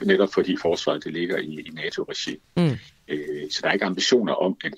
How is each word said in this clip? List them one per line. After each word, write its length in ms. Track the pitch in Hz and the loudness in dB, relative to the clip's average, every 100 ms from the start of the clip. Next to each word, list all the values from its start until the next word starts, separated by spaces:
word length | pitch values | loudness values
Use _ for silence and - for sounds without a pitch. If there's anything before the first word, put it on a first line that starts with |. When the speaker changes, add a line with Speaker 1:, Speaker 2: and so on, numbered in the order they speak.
Speaker 1:
netop 300 | - 95 98 | 4 4 4
fordi 220 | - 92 87 | 2 0 2
forsvaret, 480 | 85 85 - 73 | 0 0 0 -2
det 80 | 82 | -2
ligger 260 | 80 87 87 | -4 -2 -2
i, 220 | 76 78 | -4 -10
i 100 | 78 | -12
nato-regi. 640 | 80 78 - - 139 - 123 _ - | -10 -8 -6 -6 -6 -8 -8 _ 0
Speaker 2:
Mm. 200 | 170 127 - _ - | 2 0 -6 _ -6
Speaker 1:
Øh, 420 | 76 76 76 76 | -6 -4 -6 -6
så 100 | - | -2
der 60 | 80 | 0
er 40 | |
ikke 120 | 95 | 2
ambitioner 480 | 95 92 - 123 190 | 0 0 4 4 4
om, 240 | - 95 - | 2 0 0
at 100 | - | -6